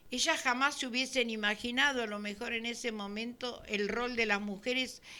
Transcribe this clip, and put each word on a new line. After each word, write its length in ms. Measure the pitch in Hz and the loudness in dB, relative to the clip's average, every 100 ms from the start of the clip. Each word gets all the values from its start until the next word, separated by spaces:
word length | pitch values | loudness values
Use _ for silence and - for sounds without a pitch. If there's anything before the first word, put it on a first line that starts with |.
| - | -6
Ellas 280 | 247 330 320 | 0 2 4
jamás 380 | 269 247 277 285 | 2 4 4 2
se 80 | 262 | -2
hubiesen 420 | 240 254 262 233 | 0 0 2 0
imaginado, 720 | 220 208 208 240 247 285 254 | 2 0 0 0 4 4 4
a 20 | 220 | -2
lo 140 | 208 | -4
mejor 320 | 208 202 240 | -6 -6 -4
en 140 | 233 233 | -2 -4
ese 260 | 226 233 | -4 -4
momento, 720 | 220 202 208 233 240 247 - - | -4 -4 -4 -6 -6 -6 -6 -4
el 220 | 208 202 | 0 0
rol 260 | 220 247 | 0 0
de 120 | 240 220 | 2 2
las 140 | 202 | 2
mujeres 600 | 208 202 254 247 254 - - | 0 -4 0 0 0 -4 -16